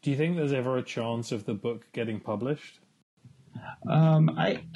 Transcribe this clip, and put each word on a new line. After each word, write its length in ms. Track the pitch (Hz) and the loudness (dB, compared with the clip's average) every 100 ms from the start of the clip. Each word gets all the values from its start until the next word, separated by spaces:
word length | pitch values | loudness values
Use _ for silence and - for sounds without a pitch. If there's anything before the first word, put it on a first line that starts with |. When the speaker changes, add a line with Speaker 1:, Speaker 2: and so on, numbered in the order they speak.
Speaker 1:
Do 80 | - | 0
you 60 | 139 | 0
think 200 | 160 175 | 2 0
there's 160 | 147 | 0
ever 240 | 139 127 127 | 0 0 -2
a 60 | |
chance 500 | 123 - 117 117 117 | -2 -4 -2 -2 -4
of 120 | 117 | -6
the 100 | 104 | -4
book 320 | 104 117 113 _ | -4 -4 -6 _
getting 280 | - 117 110 | -6 -4 -4
published? 580 | - 107 123 147 - - _ _ _ _ - _ - - - - - | -4 -4 -2 -4 -8 -20 _ _ _ _ -20 _ -18 -16 -16 -12 0
Speaker 2:
Um, 420 | 147 160 156 156 160 | 4 6 6 4 4
I, 240 | 180 - - | 0 0 -6